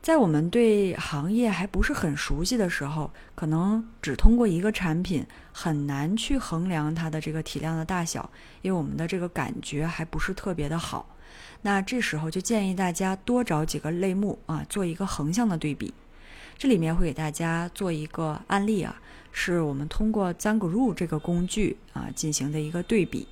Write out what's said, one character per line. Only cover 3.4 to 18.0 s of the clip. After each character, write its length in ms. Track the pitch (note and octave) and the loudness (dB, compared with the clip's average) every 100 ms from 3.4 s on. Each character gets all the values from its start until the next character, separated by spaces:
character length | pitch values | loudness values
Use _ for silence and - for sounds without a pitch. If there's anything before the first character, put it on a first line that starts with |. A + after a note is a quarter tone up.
| D#3 | 0
能 380 | D#3+ F#3 A3 A3+ - | 2 2 0 -2 -10
只 140 | - | -6
通 220 | B2+ - A#3 | 8 8 10
过 100 | A3+ | 4
一 140 | E3 | 2
个 100 | G3+ | 0
产 320 | G#3+ F#3 D#3 | 0 0 0
品， 240 | F3+ D#3+ - - - | 0 -2 -4 -12 -20
很 380 | - F3+ D3+ C#3+ | -6 -2 0 0
难 280 | C#3 D3+ G#3+ | -2 0 -2
去 220 | - F3 | 0 0
衡 300 | - E3 F3+ | 0 -2 0
量 260 | E3+ D3+ | 0 0
它 160 | E3 E3 | -2 -2
的 100 | D#3 | -4
这 120 | D#3 | -4
个 100 | D#3+ | -6
体 160 | D#3 - | -6 -6
量 180 | D#3 D#3+ | -4 -4
的 80 | |
大 200 | D#3+ F#3 | -2 -2
小， 260 | E3 - - - - - | -2 -6 -10 -14 -20 -8
因 100 | F#3 | -2
为 60 | F#3 | -2
我 60 | |
们 120 | C#3 C#3 | -2 -4
的 120 | E3+ | -4
这 100 | F#3+ | -4
个 100 | F3 | -4
感 240 | E3+ C3+ - | -4 -4 -6
觉 240 | - D3 | -6 -4
还 200 | D#3+ D#3+ | -4 -4
不 120 | D#3+ D#3 | -6 -4
是 160 | - | -4
特 220 | G3 - | -4 -6
别 140 | E3+ D3 | -4 -4
的 100 | E3 | -4
好。 260 | - - - - - - - - | -4 -8 -10 -20 -20 -20 -20 -8
那 220 | G#3 G3 | 0 0
这 180 | F#3+ B3+ | 0 -2
时 160 | A3 D3+ | -2 -2
候 140 | D#3+ | -2
就 100 | F3+ | -4
建 280 | F#3+ A3+ G3 | 0 0 2
议 40 | |
大 200 | F#3 F#3 | 0 0
家 240 | E3 F#3+ F#3+ | 0 -2 -2
多 260 | - B3 | 0 0
找 220 | A#3+ D#3 | 2 0
几 160 | D#3 D3+ | 0 -2
个 100 | D3+ | -4
类 240 | F3 F#3+ | 0 0
目 240 | F#3+ G3+ - - | 0 -2 -4 -6
啊， 180 | D#3 D3 | -6 -4
做 180 | G#3 F3+ | -4 -2
一 80 | |
个 100 | D#3+ | -2
横 280 | F#2+ - C#3+ | -4 -2 -2
向 160 | F#3 A#3 | 2 2
的 100 | E3 | 2
对 160 | D3+ | -2
比。 180 | C#3+ - - - - - - - - | -4 -8 -12 -20 -20 -20 -20 -20 -2
这 120 | C#4 | 4
里 100 | G#3 | 4
面 160 | D#3+ | 4
会 120 | E3 F3 | 4 2
给 60 | |
大 160 | C3 D#3 | 2 -4
家 400 | C#3+ E3 E3+ E3+ | -2 0 0 -2
做 160 | - F#3+ | -4 -4
一 160 | D#3+ | -2